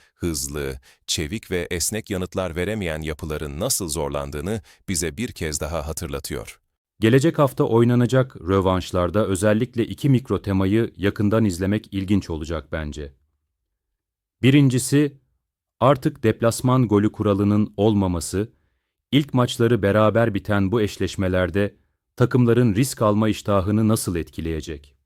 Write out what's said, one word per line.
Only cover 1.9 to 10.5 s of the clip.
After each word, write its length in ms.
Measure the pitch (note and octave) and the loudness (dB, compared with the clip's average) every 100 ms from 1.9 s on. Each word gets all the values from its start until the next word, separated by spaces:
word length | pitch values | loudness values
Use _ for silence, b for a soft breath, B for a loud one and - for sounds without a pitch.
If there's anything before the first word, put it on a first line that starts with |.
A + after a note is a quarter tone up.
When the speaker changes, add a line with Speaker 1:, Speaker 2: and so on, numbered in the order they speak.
| G#2+ - | -6 -6
Speaker 1:
yanıtlar 460 | F#2 F2+ F#2+ F#2 D#2+ | -6 -6 -6 -6 -4
veremeyen 460 | F2+ A2 F2 D#2 | -4 -4 -6 -6
yapıların 580 | D#2 D2+ D#2+ D2+ D2 D2 | -8 -8 -8 -8 -8 -6
nasıl 300 | B2 - F2 | -4 -4 -6
zorlandığını 720 | D#2+ C#2 C#2+ C#2 D2 F2 A2 - b - | -6 -6 -6 -8 -8 -8 -8 -10 b -8
bize 280 | F2 E2 C#2+ | -6 -6 -6
bir 140 | - | -10
kez 280 | - D#2+ D2 | -8 -8 -6
daha 260 | D2 E2 D2+ | -6 -6 -8
hatırlatıyor. 760 | D#2+ D#2+ C#2 - C#2 - - _ _ _ - | -8 -8 -10 -8 -10 -12 -18 _ _ _ -2
Speaker 2:
Gelecek 380 | A2 C3 D#3+ D#3 | 2 4 2 2
hafta 240 | C#3 - | 0 0
oynanacak 720 | D3 A2+ A#2+ B2 A#2+ C3 B2+ - | 0 4 4 4 2 2 0 -4
rövanşlarda 920 | E2 F#2+ F#2 F#2 - F#2 F2 G2 G2 | 0 2 2 0 0 -2 0 0 0
özellikle 600 | F#2+ G#2+ G#2+ B2+ A2+ G#2+ | 0 2 2 0 -4 -4
iki 220 | G2 C#3+ | -2 2
mikro 320 | B2 C3 F#2+ | 2 2 -2
temayı 520 | - | 0